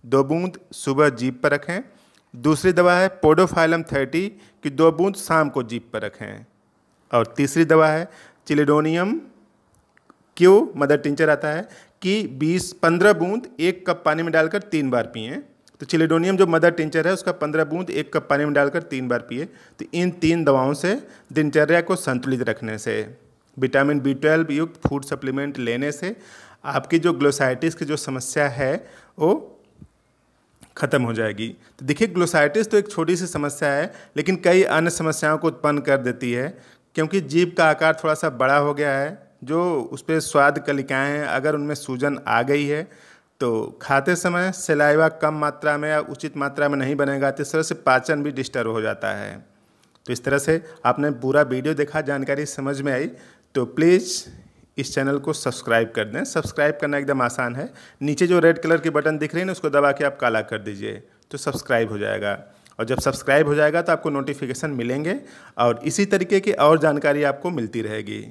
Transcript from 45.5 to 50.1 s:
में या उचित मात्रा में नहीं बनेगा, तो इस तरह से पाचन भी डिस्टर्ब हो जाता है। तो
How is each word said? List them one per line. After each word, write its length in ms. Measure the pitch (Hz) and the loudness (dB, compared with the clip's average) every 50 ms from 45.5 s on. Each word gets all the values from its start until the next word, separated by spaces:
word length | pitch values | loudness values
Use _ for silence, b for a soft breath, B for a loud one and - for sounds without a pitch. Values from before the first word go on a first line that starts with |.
| 147 147 - 151 147 | -4 -2 -2 -2 -2
में 120 | 147 151 151 | 0 -2 -2
या 100 | 151 151 | -2 -2
उचित 380 | 147 - 147 - - 156 135 | -2 -4 -10 -10 -10 -10 -6
मात्रा 320 | 151 139 143 139 143 147 143 | -4 -6 -4 -2 0 0 0
में 80 | 143 | 0
नहीं 180 | 139 131 131 147 | 0 -2 -2 0
बनेगा, 360 | 139 143 139 139 139 139 139 | 0 0 0 0 0 0 -2
तो 120 | 139 - 143 | -2 -2 -8
इस 80 | 139 | -4
तरह 100 | - 160 | -2 -2
से 140 | 160 160 - | -2 -2 -6
पाचन 480 | - - 139 127 127 127 - 156 147 143 | -2 2 2 2 2 2 0 -2 -2 -2
भी 80 | 147 | -4
डिस्टर्ब 360 | 135 135 127 - - 131 117 | -4 -6 -8 -6 -4 -4 -4
हो 140 | 113 113 113 | -2 -2 -2
जाता 340 | 107 107 107 - - 104 101 | -2 -4 -4 -4 -4 -6 -6
है। 280 | 104 101 101 101 101 - _ b b b b b b b b b b _ | -6 -8 -12 -12 -14 -18 _ b b b b b b b b b b _
तो 80 | - | -8